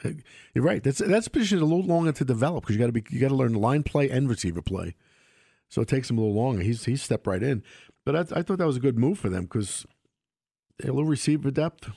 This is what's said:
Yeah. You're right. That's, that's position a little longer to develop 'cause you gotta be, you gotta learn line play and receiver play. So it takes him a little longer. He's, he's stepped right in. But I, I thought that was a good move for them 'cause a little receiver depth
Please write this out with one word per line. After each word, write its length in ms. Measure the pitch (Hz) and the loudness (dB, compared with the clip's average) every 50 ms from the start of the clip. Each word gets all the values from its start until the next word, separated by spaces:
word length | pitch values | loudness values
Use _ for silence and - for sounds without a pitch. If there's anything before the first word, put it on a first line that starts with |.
| - | -6
Yeah. 60 | 113 - 151 - - - - - - _ | -6 -6 -8 -12 -20 -20 -20 -20 -6 _
You're 80 | 127 127 | 0 2
right. 180 | 170 208 - - | 2 2 2 0
That's, 160 | 139 135 - | 0 0 0
that's 300 | 208 202 185 226 226 - | 0 2 2 2 2 0
position 300 | - 302 226 185 208 180 | 0 0 2 2 2 2
a 60 | 156 | 4
little 200 | 151 160 180 190 | 4 2 2 2
longer 240 | 185 170 170 165 160 | 2 2 2 2 0
to 140 | 139 - 139 | 0 0 0
develop 420 | 127 123 110 127 156 175 120 - | 0 2 0 0 0 0 -4 -2
'cause 80 | - 104 | -2 0
you 60 | 104 | 2
gotta 100 | 120 120 | 2 2
be, 140 | 117 117 107 - | 0 -2 -4 -4
you 100 | - 123 | -2 0
gotta 160 | 131 135 139 | 0 2 2
learn 180 | 135 131 117 113 | 2 2 2 2
line 300 | 104 104 120 139 151 147 | 2 2 2 2 2 0
play 260 | - - 147 143 135 | 0 0 0 2 2
and 180 | 127 131 139 131 | 2 0 0 0
receiver 320 | 113 - - 90 82 87 82 | 0 0 -2 -4 -4 -4 -4
play. 340 | - 92 92 85 85 82 - _ _ _ _ _ _ _ _ _ _ _ _ _ _ | -4 -4 -4 -6 -8 -10 -12 _ _ _ _ _ _ _ _ _ _ _ _ _ _
So 140 | - 127 117 | -2 -2 0
it 40 | - | 2
takes 220 | 135 135 123 - | 0 0 0 0
him 80 | 120 113 | 0 0
a 40 | 110 | 2
little 120 | 107 101 | 2 2
longer. 280 | 107 120 135 123 95 90 | 2 2 0 0 0 0
He's, 220 | 107 117 113 - | 0 0 0 -2
he's 140 | 117 123 139 | -2 -2 -2
stepped 280 | - - 120 - - 107 | -2 -2 -4 -2 0 -2
right 140 | 95 92 110 | -2 0 0
in. 180 | 139 135 107 - - - - - - _ _ _ | 0 0 -2 -4 -8 -18 -20 -20 -20 _ _ _
But 120 | 139 143 | 0 0
I, 240 | 160 175 - - - | 0 0 -2 -4 -6
I 20 | 170 | -4
thought 160 | - 196 185 | -4 -2 0
that 80 | 175 | 2
was 100 | 156 131 | 0 0
a 40 | 127 | 2
good 180 | 123 139 123 113 | 0 0 2 2
move 220 | 120 147 202 - | 2 2 0 0
for 80 | - 101 | -2 -2
them 180 | 92 90 90 | -2 -2 -4
'cause 400 | 90 - 117 101 92 - - - - _ _ _ _ _ _ _ _ _ _ _ _ _ _ _ _ _ - | -4 -4 -4 -4 -4 -6 -10 -12 -14 _ _ _ _ _ _ _ _ _ _ _ _ _ _ _ _ _ -8
a 60 | - | -6
little 200 | 135 127 139 151 | -4 -2 0 0
receiver 440 | 156 147 131 - - 151 151 147 139 | 0 0 0 2 0 0 2 0 -2
depth 400 | 131 156 151 170 - _ - 113 104 | -2 0 -2 -2 -4 _ -14 -16 -16